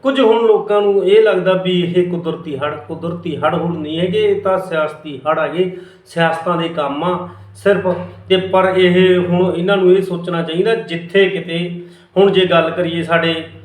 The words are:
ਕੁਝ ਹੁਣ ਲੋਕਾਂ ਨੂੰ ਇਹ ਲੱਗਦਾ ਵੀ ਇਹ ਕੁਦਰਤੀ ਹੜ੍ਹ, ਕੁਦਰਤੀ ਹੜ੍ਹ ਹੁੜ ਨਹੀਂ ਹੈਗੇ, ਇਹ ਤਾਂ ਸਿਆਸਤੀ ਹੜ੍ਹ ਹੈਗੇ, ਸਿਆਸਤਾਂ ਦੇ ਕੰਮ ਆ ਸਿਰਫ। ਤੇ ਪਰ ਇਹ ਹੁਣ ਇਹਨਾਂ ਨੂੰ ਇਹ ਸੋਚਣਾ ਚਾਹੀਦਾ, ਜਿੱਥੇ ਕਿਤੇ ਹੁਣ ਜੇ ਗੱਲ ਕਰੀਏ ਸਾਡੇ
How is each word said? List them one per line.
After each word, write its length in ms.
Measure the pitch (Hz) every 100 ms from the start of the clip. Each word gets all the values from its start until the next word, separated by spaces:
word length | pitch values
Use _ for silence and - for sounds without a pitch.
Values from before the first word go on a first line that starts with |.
ਕੁਝ 160 | 269 269
ਹੁਣ 260 | 226 226 226
ਲੋਕਾਂ 340 | 202 - 208
ਨੂੰ 240 | 202 196 180
ਇਹ 160 | 214
ਲੱਗਦਾ 300 | 214 185 180 180
ਵੀ 160 | 180 180
ਇਹ 280 | 170 175 180
ਕੁਦਰਤੀ 460 | 175 165 - 160 135
ਹੜ੍ਹ, 180 | 147 147 -
ਕੁਦਰਤੀ 480 | 160 170 170 170 139
ਹੜ੍ਹ 180 | 151 165
ਹੁੜ 200 | 170 160
ਨਹੀਂ 240 | 151 160
ਹੈਗੇ, 220 | 185 208
ਇਹ 200 | 208 196
ਤਾਂ 160 | 196 185
ਸਿਆਸਤੀ 600 | 175 160 151 - 156 135 143
ਹੜ੍ਹ 120 | 160
ਹੈਗੇ, 320 | 147 160 185 175 - - _
ਸਿਆਸਤਾਂ 520 | 170 165 160 180 170
ਦੇ 120 | 165
ਕੰਮ 340 | 156 143 143
ਆ 260 | 175 180 - - - -
ਸਿਰਫ। 320 | 202 185 180 180 - - -
ਤੇ 80 | 185 185
ਪਰ 260 | 185 185 185
ਇਹ 400 | 180 180 185 180
ਹੁਣ 340 | 175 175 180 170
ਇਹਨਾਂ 220 | 180 196
ਨੂੰ 140 | 180
ਇਹ 100 | 190
ਸੋਚਣਾ 380 | 185 175 175 170
ਚਾਹੀਦਾ, 320 | 156 165 214 226
ਜਿੱਥੇ 520 | - 165 - 196 185
ਕਿਤੇ 300 | 180 170 170 175 175 - - _ 185
ਹੁਣ 140 | 196
ਜੇ 140 | 185 175
ਗੱਲ 240 | 170 160
ਕਰੀਏ 320 | 165 165 170
ਸਾਡੇ 400 | 160 165 165 160 160 -